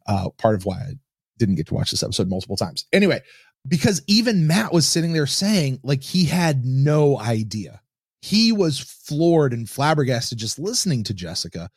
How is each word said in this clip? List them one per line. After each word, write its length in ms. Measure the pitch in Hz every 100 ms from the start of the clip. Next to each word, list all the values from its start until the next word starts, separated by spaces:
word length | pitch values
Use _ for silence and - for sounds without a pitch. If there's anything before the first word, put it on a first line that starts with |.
| -
Uh, 220 | 98 92 -
part 180 | 110 107
of 100 | 98
why 120 | 90
I 160 | 90 - _ _ _ -
didn't 180 | 110 87
get 120 | 78
to 60 | -
watch 160 | -
this 120 | -
episode 260 | - - 92
multiple 260 | 92 - 101
times. 280 | 107 - -
Anyway, 280 | 190 196 127 - - _ _ 135
because 340 | 156 240 190 -
even 400 | 208 233 202 156
Matt 240 | 180 220
was 160 | 170 143
sitting 240 | 175 165
there 140 | 160 139
saying, 520 | - 196 208 139 131
like, 180 | 131 139
he 240 | - 180 170
had 400 | 175 170 139 123
no 540 | 131 143 151 147 127
idea. 640 | 110 113 107 107 80 - _ _ _ _
He 300 | - 208 226
was 260 | 214 170 135
floored 720 | - - - 147 170 165 143
and 180 | 117 113
flabbergasted 680 | - 143 156 127 123 - 117
just 200 | 110 -
listening 460 | 180 240 190 131 104
to 80 |
Jessica, 560 | 95 87 85 85 85 85